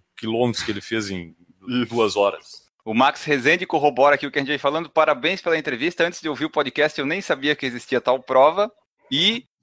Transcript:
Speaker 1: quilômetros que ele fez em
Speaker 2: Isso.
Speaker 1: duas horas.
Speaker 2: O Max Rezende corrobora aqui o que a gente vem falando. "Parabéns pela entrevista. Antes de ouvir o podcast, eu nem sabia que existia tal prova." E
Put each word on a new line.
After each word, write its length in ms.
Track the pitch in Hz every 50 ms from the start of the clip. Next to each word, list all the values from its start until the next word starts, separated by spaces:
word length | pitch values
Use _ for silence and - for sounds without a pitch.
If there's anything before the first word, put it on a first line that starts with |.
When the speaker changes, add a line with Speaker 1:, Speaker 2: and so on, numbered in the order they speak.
| _ _ _
Speaker 1:
quilômetros 460 | - 113 110 113 117 123 120 110 - -
que 80 | 113
ele 100 | 101 98
fez 280 | - - 113 110 104 98
em 260 | 95 90 85 82 - _ _ _ _ _ 95
Speaker 2:
Isso. 220 | 131 120 123 120 113
Speaker 1:
duas 260 | 117 120 110 101 95
horas. 460 | 104 101 98 87 - - - - - _ _ _ _ _
Speaker 2:
O 100 | 113 110
Max 300 | 117 135 147 - - -
Rezende 420 | 151 147 131 120 147 170 180 185
corrobora 500 | - 170 151 147 147 127 120 139 143 143
aqui 120 | 135 147
o 40 | 139
que 60 | -
a 40 | 147
gente 80 | 139 135
vem 80 | 147
falando. 320 | 143 - 139 151 160 170 147
"Parabéns 500 | - 160 156 151 147 127 127 165 190 180
pela 180 | - 170 165
entrevista. 460 | 156 147 151 127 113 143 175 - - 165
Antes 160 | 170 165 -
de 80 | -
ouvir 180 | 156 139 120 151
o 40 | 156
podcast, 500 | - 151 143 127 - 147 147 151 - -
eu 60 | 139
nem 160 | 139 165 196
sabia 340 | - - 160 135 135 147 147
que 100 | - 139
existia 360 | 127 120 120 - - 127 120
tal 200 | - 123 127 131
prova." 500 | - - 131 127 135 151 165 196 208 - - _ _ _ _ _ _ _
E 360 | 127 147 180 208 226 247 - _ _ _